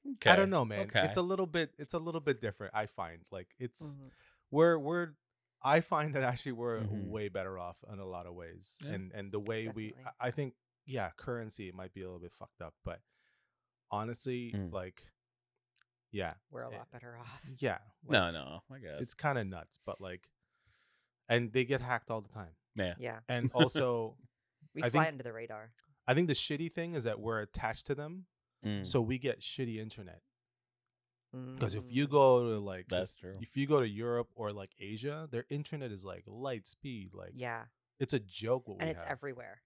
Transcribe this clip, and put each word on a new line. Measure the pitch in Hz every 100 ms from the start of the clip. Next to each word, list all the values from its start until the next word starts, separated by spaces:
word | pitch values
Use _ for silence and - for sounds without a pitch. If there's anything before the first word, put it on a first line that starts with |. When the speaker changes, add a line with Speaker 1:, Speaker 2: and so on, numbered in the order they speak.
Speaker 1:
I | 277
Speaker 2:
Okay. | 262 - 185
Speaker 1:
don't | 196
know, | 180
man. | 117 104 98
Speaker 2:
Okay. | 107
Speaker 1:
It's | 95 185
a |
little | 175 190 180
bit, | 165 156 -
it's | 147
a | 170
little | 165 165
bit | 147 123
different, | 113 - 98
I | 107 107
find. | - 85 85 -
Like, | 98 92 -
it's, | 123 - 156
Speaker 3:
Mm-hmm. | 143 135 - - _ _
Speaker 1:
we're, | 143 170 165
we're, | 143 175 165 147 _ _ _ _
I | 135 156
find | 165 160 151
that | 135
actually | 131 120 139
we're | 117 120 113
Speaker 2:
Mm-hmm. | 110 104 95
Speaker 1:
way | 107 104
better | 95 95 92
off | 87 90 -
in | 101
a | 95
lot | 90 87
of |
ways. | 87 85 87 95 -
Speaker 2:
Yeah. | 131
Speaker 1:
And, | 101 92
and | 104 101
the | 104
way | 104 110 113
we, | 107 107
Speaker 3:
Definitely. | 127 127 -
Speaker 1:
I, | 123
I |
think, | 120 135 - _ _ -
yeah, | 127 92 -
currency | - 120 110 - 95
might | 92 92
be | 98
a |
little | 92 90
bit | 87
fucked | - - _
up, | 82 -
but | - 85 _ _ _ _ _ _ _ _ _
honestly, | 104 110 117 131 123 120
Speaker 2:
Mm. | 104 92
Speaker 1:
like, | 98 90 - - _ _ _ _ _ _ _ _ _ _
yeah. | 104 87 85 _
Speaker 3:
We're | 123
a | 123
Speaker 1:
Eh, | 113
Speaker 3:
lot | -
better | 120 120 117
off. | 113 - 131 131
Speaker 1:
yeah, | 131 92 - _ -
Speaker 2:
No, | 110
Speaker 1:
like, | 87
Speaker 2:
no, | 82 67 78 -
I | 135
guess. | 98 73
Speaker 1:
it's | 123
kinda | - 151 135
nuts, | 98 90 80 -
but, | - 92
like, | 95 90 - _ _ _ _ _ _ _ _ _ -
and | 120 117
they | 127
get | 120 135
hacked | 123 117 -
all | 110
the | 104
time. | 110 87 80 _
Speaker 2:
Yeah. | - 92 87
Speaker 3:
Yeah. | 123 113 -
Speaker 1:
And | 123 120
Speaker 2:
<laughs> |
Speaker 1:
also, | 123 - - 127 117 113 - - _ _ _ -
Speaker 3:
We | -
Speaker 1:
I | 120
Speaker 3:
fly | 135
Speaker 1:
think, | 160
Speaker 3:
under | 143
the | 120
radar. | 113 117 107 113 - _ _ -
Speaker 1:
I |
think | 135 175
the |
shitty | 139 - 147 165
thing | - 170
is | 165
that | 113 104
we're | 110 110
attached | 107 - 110 110 -
to |
them, | 139 147 180 185 _ _ _
Speaker 2:
Mm. | 107 101 92
Speaker 1:
so | 131
we | 113 127
get | 127 113
shitty | - - 123 110
internet. | 110 107 92 82 _ _ _ _ _ _ _ _ _ _ _
'Cause | 127 127 131 117 101
if | 123
you | 123 143
Speaker 3:
Mm. |
Speaker 1:
go | 143 135 127 120
to, | 110
like, | 101 92 90
Speaker 2:
That's | 90 95
Speaker 1:
this, | -
Speaker 2:
true. | 90 95
Speaker 1:
if | 110 131
you | 139
go | 147
to | 117
Europe | 101 120 120 113
or, | - 107
like, | 101 95 -
Asia, | 101 107 135 151 160
their | 120 -
internet | 143 147 151 127
is, | 101
like, | 95 90 104
light | 104 135 120 -
speed, | - 143 117 92
like, | 92 90 127
Speaker 3:
Yeah. | 123 117 113 _ _ -
Speaker 1:
it's | 135
a | 139
joke | 101 - 110 127 117
what | 98
Speaker 3:
And | 160
Speaker 1:
we |
Speaker 3:
it's | 87
Speaker 1:
have. | 82
Speaker 3:
everywhere. | 131 143 127 113 104